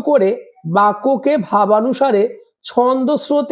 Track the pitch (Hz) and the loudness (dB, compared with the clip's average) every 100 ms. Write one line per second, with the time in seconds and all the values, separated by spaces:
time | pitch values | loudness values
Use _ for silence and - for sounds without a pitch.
0 | 294 294 196 240 - _ 160 175 208 202 | 0 2 2 -2 -10 _ -4 2 2 0
1 | 262 269 277 294 185 202 202 214 233 254 | -2 -2 0 -2 -2 -2 2 2 0 0
2 | 269 208 220 - - _ - - 247 262 | 0 0 0 -4 -20 _ -4 0 0 0
3 | 262 294 - 294 285 | 0 -2 0 -2 0